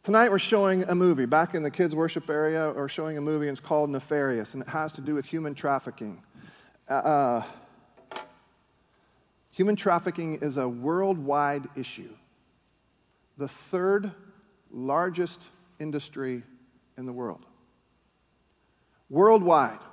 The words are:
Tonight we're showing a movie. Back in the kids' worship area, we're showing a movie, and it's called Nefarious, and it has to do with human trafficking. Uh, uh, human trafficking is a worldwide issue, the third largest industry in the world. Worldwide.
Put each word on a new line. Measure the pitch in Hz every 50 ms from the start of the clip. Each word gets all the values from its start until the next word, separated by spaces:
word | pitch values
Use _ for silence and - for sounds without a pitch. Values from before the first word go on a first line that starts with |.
Tonight | - - 202 220 233 240
we're | 196 190
showing | - - - 202 196 190 190 185
a | 185 - 175
movie. | 180 180 180 165 135 127
Back | 117 151 156 170 175 -
in | 165
the | 156 143
kids' | 135 - 180 165 151
worship | 156 165 165 - 165 - -
area, | 151 151 156 156 160 160 160 156 120
we're | 139 139 139
showing | - - 156 156 156
a | 147
movie, | 143 151 156 151 147
and | 147 139
it's | 127 -
called | - 160 151 151 147
Nefarious, | 139 135 135 - 151 147 143 135 123 113 107 -
and | - 135
it | - -
has | - 160 156 156 -
to | -
do | 135 147 151
with | 143 139
human | - - 165 160 147 143
trafficking. | 143 - 143 139 131 - 127 - - 113 104 92 85 - _ _ - - - - - - _ _ _ _ -
Uh, | 139
uh, | 135 - 156 151 143 139 123 120 117 110 - - - - - _ _ _ _ _ - - _ - - - - - _ _ _ _ _ _ _ _ _ _ _ _ _ _ _ _ _ _ _ _ _ _ _
human | _ - 190 208 208
trafficking | 202 - 202 175 170 - 185 170 - 165 160 156 -
is | 151 147 127
a | 143 127 123
worldwide | 120 120 123 151 165 185 196 196 196 165 139 139 143 147 147 143 143 143 131 - -
issue, | 135 123 - - - - 117 107 _ _ _ _ _ _ _ _ _ _ _ _ _ _ _ _ _ _ _ _ _ _ _ _
the | - 143
third | 139 - - - - - 180 180 190 196 208 202 208 165 - - - _ _ _ _ _ _ _ _
largest | - 120 127 135 139 156 175 185 170 175 175 - - - - - _ _ _ _ _ _
industry | 151 156 147 147 - - - 135 135 131 127 120 120 - - _ _ _ _ _ _ _ _
in | - 127
the | 127
world. | 117 123 123 110 85 - - - _ _ _ _ _ _ _ _ _ _ _ _ _ _ _ _ _ _ _ _ _ _ _ _ _ _ _ _ _ _ _ _
Worldwide. | 131 151 196 220 226 214 180 175 170 151 131 110 113 - - -